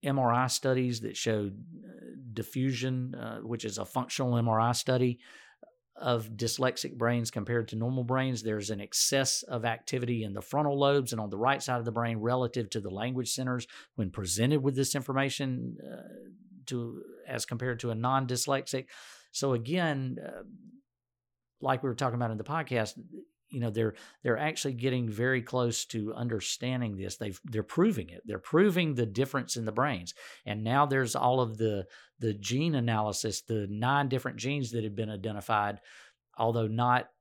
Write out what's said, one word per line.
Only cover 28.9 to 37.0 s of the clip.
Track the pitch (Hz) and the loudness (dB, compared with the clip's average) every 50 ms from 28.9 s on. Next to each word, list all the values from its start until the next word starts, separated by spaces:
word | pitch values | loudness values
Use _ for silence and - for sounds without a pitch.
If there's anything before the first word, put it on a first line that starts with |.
| 143 | 2
the | 120 120 107 | 0 0 0
difference | 98 120 135 135 - 139 120 - - 120 | 2 0 -2 0 0 -4 -2 -2 -4 -4
in | 113 | -4
the | 110 | -4
brains. | 107 113 131 147 127 90 87 87 - - - - - - _ | 0 0 0 0 0 -4 -6 -10 -14 -14 -16 -20 -20 -14 _
And | - 104 107 107 | -6 -4 -2 0
now | 113 123 139 147 | 2 4 4 4
there's | 143 139 135 131 117 110 | 4 4 2 2 2 0
all | - - 123 127 131 | 2 4 4 4 4
of | 127 113 110 110 | 2 0 0 0
the, | 113 110 104 98 92 - - - - _ _ _ | 0 2 2 0 -4 -6 -12 -20 -20 _ _ _
the | 120 113 104 | -2 -2 -2
gene | 101 101 98 117 131 151 170 156 | -2 -4 -2 0 2 2 2 2
analysis, | 135 120 117 113 107 107 107 101 - - 113 98 - | 4 2 4 2 2 2 2 0 0 -2 -2 -2 -4
the | - - 113 110 104 98 | -4 -2 -2 0 0 -2
nine | 104 107 113 127 139 143 143 135 | -2 -2 0 2 4 2 2 2
different | 127 131 - 131 123 113 | 0 0 -2 -2 -6 -4
genes | 107 131 143 147 131 113 | -4 -2 -2 -2 -2 -2
that | 117 120 107 | -2 -2 -2
have | 107 101 | -2 -2
been | 101 110 107 | -4 -4 -4
identified, | 107 98 95 113 104 101 98 - 113 107 104 104 101 104 _ - - - - - _ _ _ _ - - | -4 -4 -4 -4 -4 -4 -2 0 2 2 2 0 -2 -6 _ -20 -20 -20 -20 -20 _ _ _ _ -4 0
although | 117 113 117 117 113 107 | 2 2 4 4 2 2
not | 110 113 120 123 123 127 | 2 2 4 6 6 4